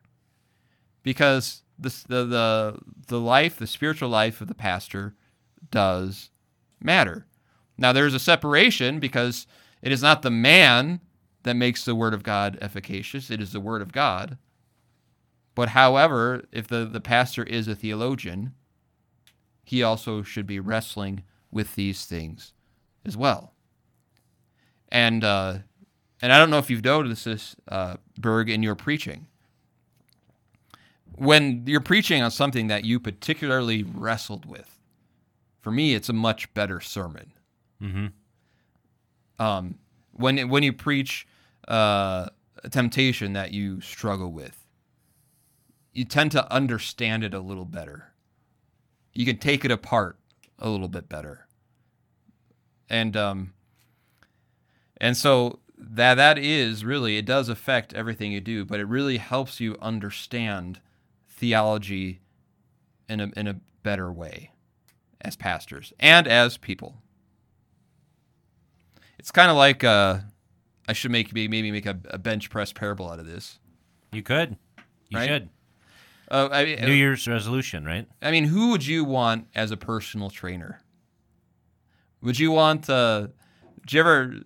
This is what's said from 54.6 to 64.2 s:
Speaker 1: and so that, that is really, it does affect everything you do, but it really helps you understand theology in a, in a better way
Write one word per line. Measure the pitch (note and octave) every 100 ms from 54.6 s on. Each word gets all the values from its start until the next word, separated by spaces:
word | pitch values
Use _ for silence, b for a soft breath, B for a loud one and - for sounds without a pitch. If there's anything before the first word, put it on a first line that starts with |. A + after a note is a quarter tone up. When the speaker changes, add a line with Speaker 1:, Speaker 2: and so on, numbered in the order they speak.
| _ _ _ _
Speaker 1:
and | A#2 A#2+
so | C#3+ C3 A#2+ - _ _
that, | - A2 B2 B2+
that | D3 D3+
is | C#3+ D3+ A#2 G#2+ A2
really, | C#3+ A#2 G#2+
it | G#2+
does | C3+ A#2+
affect | A2+ - B2+ A2
everything | A2 A2+ A2 G#2
you | G2+
do, | G2 A2 G2
but | G#2
it | G#2
really | B2+ C#3 A#2+
helps | G#2+ C3 C3 -
you | A2+ G#2+
understand | A2 A2 G2+ - - A#2+ A2 G2 F2 F2+ _ _ _ _ _
theology | - A#2+ A2 G#2+ G#2+ G2 G2 F#2+ F#2 _ _ _ _ _ _ _ _ -
in | G#2+
a, | G2+ -
in | G#2
a | G2 - _
better | G#2+ G2 F2+
way | F2